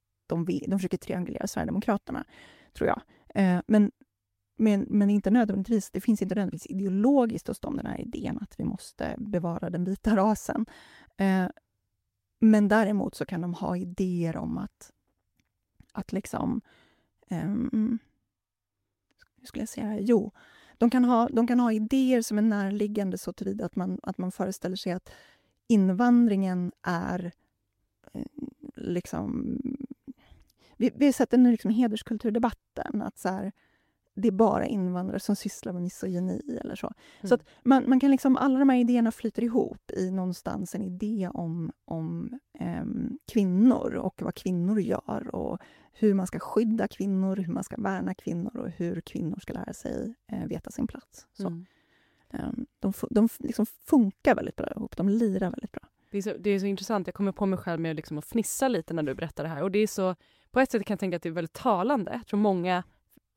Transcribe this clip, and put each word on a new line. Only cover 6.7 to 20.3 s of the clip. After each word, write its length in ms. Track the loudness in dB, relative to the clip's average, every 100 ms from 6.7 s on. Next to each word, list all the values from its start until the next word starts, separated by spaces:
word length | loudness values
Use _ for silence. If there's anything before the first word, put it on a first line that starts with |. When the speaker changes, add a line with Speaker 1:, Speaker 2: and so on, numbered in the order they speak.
Speaker 1:
ideologiskt 760 | -4 -2 2 4 4 4 0 -6
hos 120 | -8
dem, 180 | -6 -6
den 80 | -6
här 160 | -6
idén 360 | -8 -6 -6 -6
att 180 | -8 -8
vi 40 |
måste 520 | -6 -6 -10 -8 -8 -6
bevara 520 | -4 -4 -4 -4 -6
den 140 | -4
vita 320 | -4 -2 2 4
rasen. 500 | 4 2 -2 -4 -4 -8 -20 -20 -14 -2
Eh, 280 | 2 2 0 -4 _ _ _ _ _ _ _ 2
men 280 | 6 6 6
däremot 480 | 4 4 2 -2 -4
så 100 | -6
kan 160 | -4
de 120 | -4
ha 240 | -4 -4 -4
idéer 600 | -4 -2 -2 0 -2 -4
om 200 | -6 -6
att, 340 | -8 _ -20 _ _ _ _ _ _ _ _ _ _
att 200 | -12 -8
liksom, 500 | -8 -6 -6 -4 -4 -8 _ _ _ _ _ -8
ehm, 720 | -6 -4 -4 -2 -2 0 -2 _ _ _ _ _ _ _ _ _ _ _ _ _ _
hur 80 | -12
skulle 140 | -8
jag 80 | -8
säga? 300 | -6 -6 -2
Jo, 320 | 2 2 2